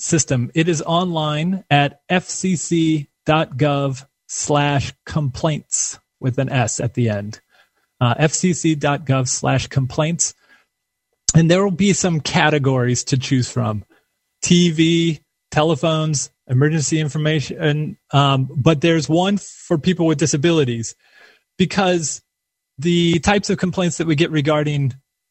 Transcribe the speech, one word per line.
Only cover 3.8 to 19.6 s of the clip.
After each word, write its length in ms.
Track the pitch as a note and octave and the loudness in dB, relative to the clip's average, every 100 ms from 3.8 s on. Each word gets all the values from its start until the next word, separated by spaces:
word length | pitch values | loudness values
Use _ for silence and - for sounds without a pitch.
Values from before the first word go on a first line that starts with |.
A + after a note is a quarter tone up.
| C#3 B2+ - _ - | -2 -6 -12 _ -16
slash 680 | - - D3 C#3+ C#3+ A2+ - - | -8 -2 0 2 0 -4 -10 -6
complaints 960 | D#3+ C#3 - E3 D3 - - - - _ - | -4 -4 -4 -4 -4 -6 -6 -6 -10 _ -8
with 180 | C3 B2 | -4 -2
an 120 | C3 | -2
S 300 | C3 A#2+ - | -2 -2 -2
at 140 | C#3 | -4
the 160 | - A2+ | -2 -2
end, 320 | G#2 G#2 A2+ _ _ _ _ _ - | -2 -8 -14 _ _ _ _ _ -2
uh, 140 | A#2+ A#2+ | 0 2
F 160 | D3+ | 0
C 200 | - F#3 | 0 0
C 220 | E3 D#3+ D#3 | 0 0 0
dot 300 | D3 C#3+ C3+ | 0 -2 0
gov 220 | C3+ B2+ | 0 0
slash 400 | - C3 C3 - | -2 0 0 0
complaints. 640 | C3+ B2+ - D#3 E3+ - - _ _ _ _ _ _ _ _ - D#3+ | -2 -2 -2 -2 -2 -4 -6 _ _ _ _ _ _ _ _ 0 4
And 140 | E3 | 4
there 140 | F3+ | 4
will 80 | G3+ | 2
be 220 | D#3+ G3+ | 0 0
some 280 | F3 F#3 D#3+ | 2 0 -2
categories 840 | - C#3+ D3+ D3+ C3+ C3 B2 B2 - | 0 2 4 4 2 2 0 -2 0
to 120 | C3+ | -2
choose 340 | - C3 A#2 | 0 0 0
from. 340 | B2 A2 G#2 - _ _ _ _ _ | -2 -4 -4 -10 _ _ _ _ _
T 300 | - F3 F3 | 2 4 4
V, 480 | D#3 E3 E3+ E3+ D3 _ _ - | 4 2 2 0 -2 _ _ -4
telephones, 800 | D3+ D#3+ D#3 E3 D#3 D#3 C#3+ - _ - | 0 2 2 0 0 -2 -2 -6 _ -2
emergency 520 | B2+ D3+ D#3+ C3+ D#3+ | 2 2 0 0 -2
information. 1000 | D3+ D#3 D3+ D#3 - - D#3 D3+ D3+ - _ | -2 -2 -2 -2 -4 -4 -2 -2 -4 -10 _
Um, 380 | C#3+ C#3+ C3+ C3 C#3+ | 2 2 2 -2 0
but 260 | D#3+ D#3 | 2 4
there's 260 | E3+ E3 C#3 | 2 2 2
one 300 | E3 F#3+ G#3 | 0 2 -2
for 400 | - - | -4 -12